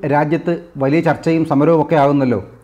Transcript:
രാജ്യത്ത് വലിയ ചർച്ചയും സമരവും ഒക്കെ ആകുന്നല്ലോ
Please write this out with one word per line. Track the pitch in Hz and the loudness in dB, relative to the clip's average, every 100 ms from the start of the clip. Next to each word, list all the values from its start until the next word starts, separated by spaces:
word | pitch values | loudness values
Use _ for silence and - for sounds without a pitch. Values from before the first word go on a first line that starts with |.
| 143 | -2
രാജ്യത്ത് | 147 147 160 175 170 - 143 | 0 0 -2 -2 -6 -8 -4
വലിയ | 135 156 | -2 0
ചർച്ചയും | 160 143 170 165 | 0 0 0 0
സമരവും | 151 139 151 165 | 0 0 2 2
ഒക്കെ | 151 160 | 2 2
ആകുന്നല്ലോ | 139 143 131 104 - - | 2 2 0 -2 -6 -18